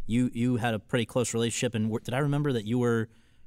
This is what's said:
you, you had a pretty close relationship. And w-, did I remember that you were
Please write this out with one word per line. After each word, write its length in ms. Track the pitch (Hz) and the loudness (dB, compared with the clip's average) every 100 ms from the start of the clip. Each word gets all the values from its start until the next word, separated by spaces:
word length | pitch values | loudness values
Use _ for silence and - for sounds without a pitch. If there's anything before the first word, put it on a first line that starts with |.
| - | 0
you, 240 | 117 123 | 0 0
you 220 | 117 123 120 | 0 0 0
had 160 | 117 | 0
a 60 | 110 | -2
pretty 260 | - 127 113 | -2 -2 0
close 280 | 127 117 | 0 0
relationship. 420 | 113 117 - 123 117 | 0 0 0 -2 0
And 100 | 110 | 0
w-, 140 | 110 | -2
did 100 | - 123 | -2 -2
I 40 | |
remember 320 | 143 143 147 | 0 0 0
that 120 | 120 104 | -2 0
you 140 | 123 | 2
were 300 | 120 113 110 - - - | 2 2 0 -8 -20 -20